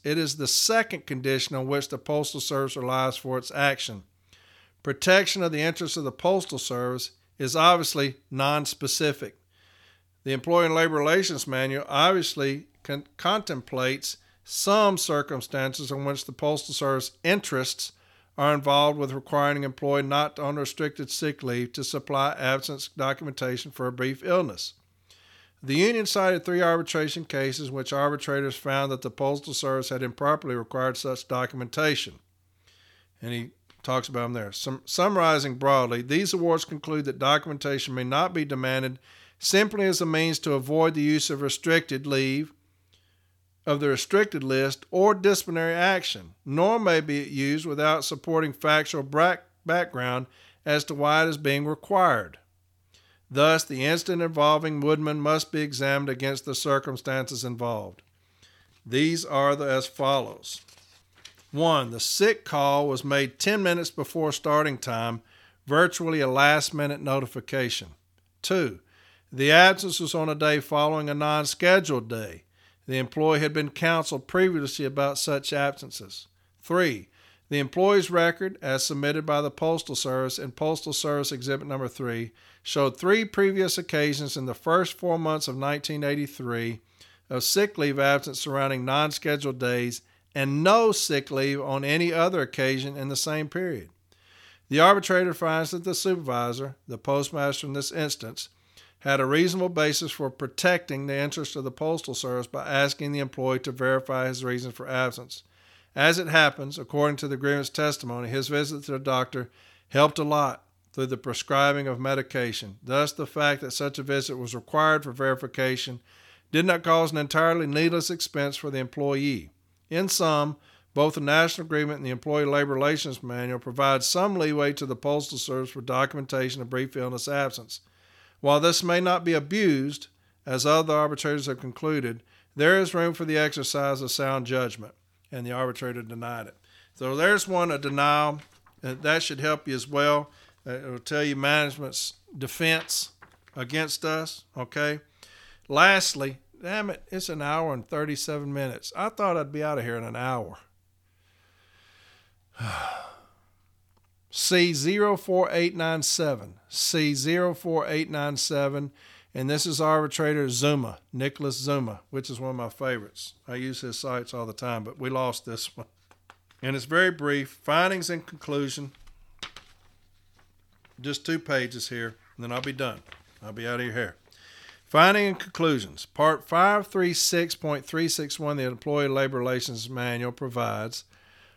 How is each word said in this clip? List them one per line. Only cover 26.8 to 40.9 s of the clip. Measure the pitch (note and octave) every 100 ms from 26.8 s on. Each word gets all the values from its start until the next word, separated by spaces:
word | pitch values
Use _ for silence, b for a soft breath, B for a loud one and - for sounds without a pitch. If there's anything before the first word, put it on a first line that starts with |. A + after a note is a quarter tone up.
| E3 D#3+ D#3 E3+ D#3
cases | C#3 C3+ B2+ C#3
in |
which | C3+ B2+
arbitrators | C#3+ C#3+ D3 - C#3 C#3 B2+
found | C#3+ C#3 C#3
that | C3
the | B2+
Postal | - C#3 C#3+ C#3
Service | C3+ C#3 C3 B2+
had | B2+
improperly | B2 A#2 C#3+ D3+ D3 B2
required | A2+ C3 C3 B2
such | C#3 B2+ -
documentation. | B2+ B2+ C3 A#2+ - D#3 C#3+ - - _ _ _ _ b b b b b -
And | A#2
he | A#2+ A#2+ _ _ _
talks | - B2+ B2
about | B2+
them | A#2+
there. | A#2+ G#2
Sum-, | - C3+ C3
summarizing | - - F#3 G3 E3 D#3 C#3 B2+
broadly, | C3+ C3+ B2 A#2+
these | B2 D3+ G3
awards | F#3 E3+ E3 -
conclude | D3+ D#3 D3+ C#3
that | G#2+
documentation | C3+ D3 D#3+ C#3+ C#3+ C#3 -
may | B2+
not | B2+ C#3 F3+
be | F3
demanded | D3+ C3+ C3 C3 C3 B2+ b b b b
simply | - F#3+ G#3+ G#3 F#3+
as | E3+
a | E3+
means | D#3 E3 D3+
to | D#3+
avoid | C#3 B2+ D#3 D#3+